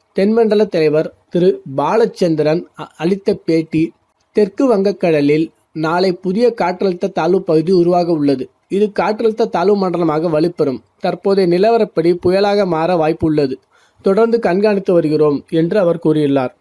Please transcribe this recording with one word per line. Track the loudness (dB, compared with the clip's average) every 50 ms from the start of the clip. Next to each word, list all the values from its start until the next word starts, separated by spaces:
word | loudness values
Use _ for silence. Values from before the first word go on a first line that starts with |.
| _ _ -4
தென்மண்டல | -2 0 2 2 2 2 2 2 0 0
தலைவர் | 0 0 0 0 2 2 0 -2 -4 -10 _ _ _
திரு | -2 0 2 2 0 -2 -8 -8 -6
பாலச்சந்திரன் | -4 -2 0 2 2 0 0 0 -2 -2 0 0 0 0 0 0 -2 -4 -8 _ -18
அ-, | -18 -18 _
அளித்த | -6 -4 -4 -4 -2 -2 -4 -4
பேட்டி, | -2 -2 -2 0 0 -2 -2 -2 -2 -2 -2 _ _ _ _ _ _ _ _ 0
தெற்கு | 0 0 0 0 -2 0
வங்கக்கடலில் | 2 2 2 0 -2 -2 -2 0 0 0 2 2 2 2 0 0 -4 _ _ _ _ -8
நாளை | -6 -4 -2 -2 0 0 -2 -2
புதிய | -4 -4 -4 -2 0 0 0 0 0
காற்றழுத்த | -4 -4 -2 -2 -2 -4 -2 -2 -6 -6
தாழ்வு | -4 -2 0 0 0 0 0
பகுதி | 0 0 0 2 2 2 2
உருவாக | 2 2 2 0 0 0
உள்ளது. | -2 0 0 0 0 -2 -4 -14 _ _ _ -6
இது | -2 -2 -2 -2
காற்றழுத்த | -2 -4 -2 -2 -2 -2 -2 -2 0 -2 -4 -2
தாழ்வு | -2 -2 0 0 0
மண்டலமாக | 0 0 -2 -2 -2 -2 0 0 0 -2 0
வலுப்பெறும். | 0 0 0 -2 -2 -2 -2 -2 -2 -6 _ _ _ -6
தற்போதைய | -6 -6 -6 -2 -2 0 0 2 2
நிலவரப்படி | 2 2 2 2 2 2 2 0 0 -2 -2 0 0 0 2 0
புயலாக | 0 2 2 0 0 0 0 0
மாற | 0 -2 -2 -2 0 0
வாய்ப்புள்ளது. | 0 0 0 -2 -2 -2 0 0 0 0 -2 -4 -8 _ _ _ _ _ _ _ _ -2
தொடர்ந்து | 0 2 2 2 2 2 0
கண்காணித்து | 0 0 0 2 2 0 0 0 0 2 2
வருகிறோம் | 2 2 2 0 2 2 2 0 -2 -6 -4
என்று | -2 -2 0 0 0 0
அவர் | 0 0 -2 0 0
கூறியுள்ளார். | 0 0 2 0 0 0 0 -2 -2 -8 _